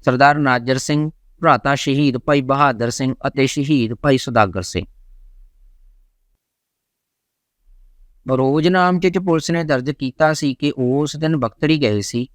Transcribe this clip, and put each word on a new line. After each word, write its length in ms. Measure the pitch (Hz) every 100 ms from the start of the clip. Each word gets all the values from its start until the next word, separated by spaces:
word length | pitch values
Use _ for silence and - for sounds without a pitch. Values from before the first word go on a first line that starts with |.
| -
ਸਰਦਾਰ 320 | 127 139 147
ਨਾਜ਼ਰ 400 | 143 123 120 131
ਸਿੰਘ, 320 | - 147 151 - _ _
ਭਰਾਤਾ 340 | 170 131 139 139
ਸ਼ਹੀਦ 420 | - 139 147 123
ਭਾਈ 240 | - 147
ਬਹਾਦਰ 480 | 127 139 143 113 117
ਸਿੰਘ 240 | - 131 127 139
ਅਤੇ 180 | - 135
ਸ਼ਹੀਦ 460 | - 139 147 113
ਭਾਈ 240 | 120 147 131
ਸੁਦਾਗਰ 440 | - 117 104 95
ਸਿੰਘ। 240 | 92 90 92 - - - - - - _ - _ - _ _ _ _ _ _ _ _ _ _ _ _ _ _ _ _ _ _ - _ _ _ _ -
ਰੋਜ਼ਨਾਮਚੇ 840 | 131 135 147 160 185 180 180 185
'ਚ 80 | 185
ਪੁਲਿਸ 340 | 185 160 -
ਨੇ 120 | 170
ਦਰਜ 280 | 156 135 127
ਕੀਤਾ 420 | 143 135 - 156
ਸੀ 200 | 156 147
ਕਿ 180 | 127 147
ਉਹ 280 | 135 123 135
ਉਸ 140 | 151 147
ਦਿਨ 220 | 156 160
ਬਖਤੜੀ 440 | 117 _ 151 156
ਗਏ 200 | 131 104
ਸੀ 260 | 98 117 127